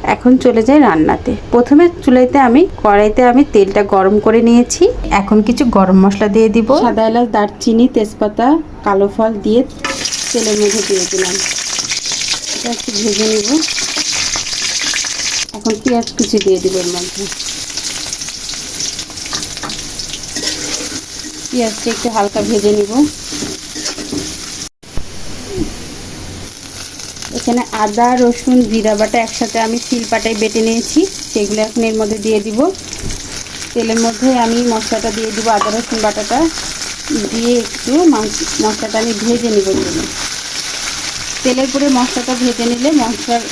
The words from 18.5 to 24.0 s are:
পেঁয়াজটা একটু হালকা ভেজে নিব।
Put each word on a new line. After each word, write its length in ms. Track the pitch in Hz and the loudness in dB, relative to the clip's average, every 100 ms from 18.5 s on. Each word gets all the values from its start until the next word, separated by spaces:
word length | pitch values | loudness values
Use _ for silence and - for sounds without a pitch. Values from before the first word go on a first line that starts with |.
| - - - - - - - - - - - - - - - - - - - - - - - - - - - - - - | -10 -10 -8 -8 -8 -10 -10 -8 -8 -8 -8 -10 -10 -10 -10 -10 -10 -10 -8 -6 -6 -8 -6 -6 -8 -10 -12 -12 -10 -6
পেঁয়াজটা 400 | 247 226 214 - | -2 -2 -2 -4
একটু 180 | 226 240 | -4 -2
হালকা 320 | 220 202 220 | -2 -2 -2
ভেজে 300 | 208 220 208 | 0 2 2
নিব। 360 | 208 202 233 294 - - - - - - - - - | 2 2 2 2 0 -10 -8 -8 -8 -10 -8 -8 -8